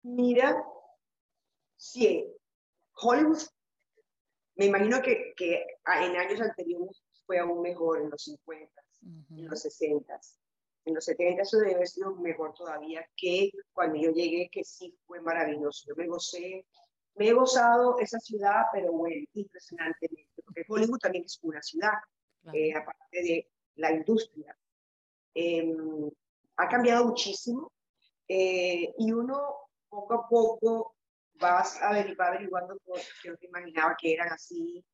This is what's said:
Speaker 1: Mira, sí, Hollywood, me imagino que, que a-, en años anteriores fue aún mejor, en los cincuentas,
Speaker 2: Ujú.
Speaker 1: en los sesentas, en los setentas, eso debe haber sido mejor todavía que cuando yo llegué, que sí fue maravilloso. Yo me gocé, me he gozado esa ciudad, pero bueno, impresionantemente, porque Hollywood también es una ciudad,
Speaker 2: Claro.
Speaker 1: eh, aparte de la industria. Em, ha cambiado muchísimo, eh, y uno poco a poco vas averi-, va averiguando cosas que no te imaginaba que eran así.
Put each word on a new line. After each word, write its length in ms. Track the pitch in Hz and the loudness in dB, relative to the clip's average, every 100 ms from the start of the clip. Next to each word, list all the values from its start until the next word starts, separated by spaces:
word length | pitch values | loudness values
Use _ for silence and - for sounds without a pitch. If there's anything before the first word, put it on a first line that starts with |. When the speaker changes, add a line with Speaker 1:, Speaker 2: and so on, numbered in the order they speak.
Speaker 1:
Mira, 520 | 240 247 247 240 269 - - - - _ _ _ _ _ _ _ _ _ | -6 0 4 6 4 2 -4 -16 -20 _ _ _ _ _ _ _ _ _
sí, 500 | - 247 226 - - - _ _ _ _ _ | -16 2 4 4 -4 -14 _ _ _ _ _
Hollywood, 480 | - 226 254 311 311 - _ _ _ _ _ _ _ _ _ _ - | -2 4 6 6 4 -2 _ _ _ _ _ _ _ _ _ _ 2
me 100 | 202 | 4
imagino 360 | 196 214 254 | 4 4 2
que, 320 | 262 226 - - | 2 0 -2 -4
que 300 | 175 170 170 - - | -2 -2 -4 -8 0
a-, 200 | 185 185 | 0 2
en 100 | 175 | 0
años 240 | 190 202 | -2 -2
anteriores 600 | 220 - 170 175 180 - _ _ - | -2 -4 -6 -6 -8 -10 _ _ -2
fue 140 | 180 | 0
aún 220 | 170 170 | 0 -2
mejor, 400 | 175 175 165 160 | -4 -2 0 0
en 80 | 151 | -4
los 140 | 147 | -8
cincuentas, 640 | - 147 - 156 151 _ _ _ | -14 -16 -16 -16 -18 _ _ _
Speaker 2:
Ujú. 380 | 180 160 143 160 | -20 -20 -20 -18
Speaker 1:
en 100 | 160 | -12
los 100 | 156 | -10
sesentas, 760 | 147 - 151 147 - - - _ _ _ _ _ - | -10 -4 -2 -2 -4 -18 -18 _ _ _ _ _ -6
en 100 | 160 | -4
los 100 | - | -4
setentas, 420 | 160 175 175 202 | 0 0 0 2
eso 100 | 220 | 2
debe 180 | 202 180 | 4 2
haber 120 | 180 | 0
sido 280 | - 196 190 | -2 -6 -4
mejor 380 | 175 160 156 | -6 -4 -8
todavía 540 | 151 170 151 156 160 165 - | -10 -10 -10 -10 -12 -12 -6
que 360 | 180 180 196 - - | -2 2 0 -2 -10
cuando 260 | - 170 156 | -2 0 2
yo 120 | 165 | 2
llegué, 380 | 160 170 170 175 | 2 0 0 -4
que 120 | 190 | -8
sí 320 | - - 180 _ _ | -12 -14 -20 _ _
fue 160 | 175 | -8
maravilloso. 600 | 165 165 151 147 147 - 143 | -4 -2 -2 -2 -4 -6 -12
Yo 80 | 156 | -8
me 120 | 170 | -6
gocé, 580 | 170 - 175 339 190 _ _ _ _ _ 202 | -6 -6 -8 -10 -12 _ _ _ _ _ 2
me 120 | 214 | 6
he 60 | |
gozado 680 | 240 262 254 240 240 247 247 | 6 6 6 6 6 6 4
esa 200 | 214 226 | -2 -4
ciudad, 440 | - 214 202 214 226 | -6 0 2 4 2
pero 180 | 202 175 | 0 -2
bueno, 320 | 165 165 151 - | -2 -2 -6 -8
impresionantemente, 1080 | 208 196 - - - 165 - 165 - _ - | -10 -10 -14 -18 -8 -8 -6 -8 -10 _ -20
porque 220 | - - 165 | -16 -14 -4
Hollywood 300 | 214 226 254 | 0 0 0
también 260 | 185 180 - | -2 -4 -8
es 120 | - | -8
una 180 | 330 151 | -8 -8
ciudad, 320 | - 311 208 214 - _ _ _ | -8 -2 -2 -2 -8 _ _ _
Speaker 2:
Claro. 160 | 160 151 | -6 0
Speaker 1:
eh, 160 | 156 | 0
aparte 480 | 151 - - _ 175 | -2 -8 -16 _ -4
de 280 | 175 165 - _ _ - | -2 -2 -4 _ _ -4
la 160 | 156 | 0
industria. 680 | 160 160 220 - - - - _ _ _ _ _ _ _ 165 | 0 2 2 0 -12 -18 -20 _ _ _ _ _ _ _ -2
Em, 760 | 170 165 165 160 156 156 147 - _ _ _ - | 0 0 0 -2 -6 -6 -8 -10 _ _ _ -2
ha 100 | 180 | 2
cambiado 380 | 247 240 233 240 | 4 4 6 4
muchísimo, 680 | - 196 - 240 247 320 _ _ _ _ _ - | 2 -4 -6 -6 -6 -8 _ _ _ _ _ -2
eh, 680 | 190 190 185 180 175 170 - | 2 2 2 0 0 -4 0
y 140 | 220 | 0
uno 580 | 233 247 277 285 - - _ _ | 0 -2 -4 -4 -8 -16 _ _
poco 260 | 208 208 233 | -14 -2 -2
a 120 | 233 | 4
poco 680 | 233 226 220 220 226 - _ _ _ _ _ | 4 4 2 0 0 -4 _ _ _ _ _
vas 440 | 175 180 - - | 4 4 2 0
averi-, 340 | 175 208 196 185 | 0 2 -2 0
va 80 | 180 | 0
averiguando 480 | 185 196 180 180 196 | 0 -4 -6 -6 -14
cosas 240 | 185 180 - - | -10 -12 -10 -14
que 80 | 175 | -14
no 80 | 170 | -14
te 80 | 180 | -14
imaginaba 500 | 175 175 160 160 165 | -14 -6 0 0 2
que 140 | 165 | 0
eran 160 | 160 170 | 0 -2
así. 540 | 160 - 349 165 175 _ | -4 -10 -8 -8 -10 _